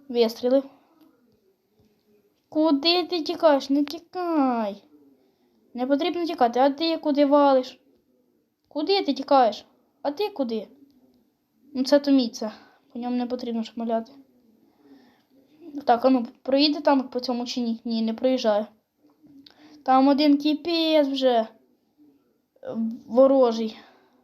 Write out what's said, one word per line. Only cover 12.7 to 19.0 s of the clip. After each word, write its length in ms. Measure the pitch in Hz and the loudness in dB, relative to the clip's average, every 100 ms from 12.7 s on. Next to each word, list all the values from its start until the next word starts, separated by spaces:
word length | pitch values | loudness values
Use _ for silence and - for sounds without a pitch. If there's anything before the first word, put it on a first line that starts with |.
| _ _ | _ _
По 60 | 240 | -12
ньому 180 | 247 247 | -6 -6
не 100 | 240 | -6
потрібно 380 | 247 240 226 | -6 -6 -6
шмаляти. 480 | 226 - 233 226 226 - _ _ _ _ _ _ 277 262 _ _ _ _ _ _ 349 285 | -8 -8 -4 -4 -6 -18 _ _ _ _ _ _ _ -20 _ _ _ _ _ _ -16 -6
Так, 200 | - 233 | 0 2
а 60 | 262 | 2
ну, 160 | 262 226 - | 2 -2 -10
проїде 380 | - 277 302 294 | -2 2 2 0
танк 300 | 294 277 - | 0 0 0
по 100 | 247 | -8
цьому 240 | 247 240 240 | -6 -6 -6
чи 140 | 254 | -6
ні? 200 | 233 226 | -6 -6
Ні, 180 | 240 226 | -6 -4
не 120 | 220 | -4
проїжджає. 520 | 226 262 254 226 208 214 _ _ _ | -2 -2 0 0 0 -4 _ _ _